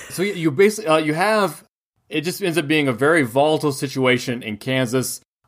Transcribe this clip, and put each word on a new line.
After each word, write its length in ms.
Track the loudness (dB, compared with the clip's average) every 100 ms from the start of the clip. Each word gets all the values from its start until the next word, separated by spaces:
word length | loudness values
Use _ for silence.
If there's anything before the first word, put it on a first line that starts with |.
| -10
So 120 | -4
you, 100 | -4
you 180 | -2 -2
basically, 380 | 4 4 4 0
uh, 80 | 0
you 160 | 2
have, 500 | 0 0 2 0 -4 _ _ _ _ -8
it 120 | -6
just 220 | -4 -4
ends 140 | -2 -2
up 100 | 0
being 220 | 2 2
a 40 |
very 300 | 2 2 2
volatile 480 | 2 2 2 2 0
situation 720 | -2 -6 0 2 2 0 -8
in 140 | -6 -8
Kansas. 640 | -4 -2 0 0 -2 -8 _ _